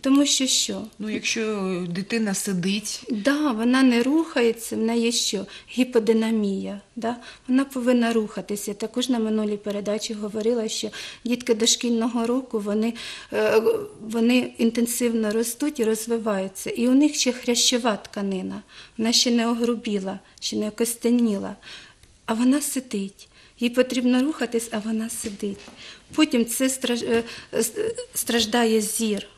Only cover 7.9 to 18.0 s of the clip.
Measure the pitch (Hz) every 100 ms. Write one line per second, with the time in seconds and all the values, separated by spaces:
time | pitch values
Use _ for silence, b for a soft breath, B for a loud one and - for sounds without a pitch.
7.9 | 247 233 226 208 - 180 202 - 202 220
8.9 | 247 254 240 220 220 214 208 208 202 202
9.9 | 214 - 214 214 214 214 240 220 - 214
10.9 | B B B 233 240 247 220 226 - 240
11.9 | 233 226 233 226 254 254 220 202 208 226
12.9 | 233 B B B 208 214 220 226 208 208
13.9 | - 220 226 226 247 247 - 233 233 233
14.9 | - 240 226 214 220 233 - 294 294 220
15.9 | 220 233 233 220 196 190 - - - 240
16.9 | 262 294 294 254 247 - 240 - 247 240
17.9 | 202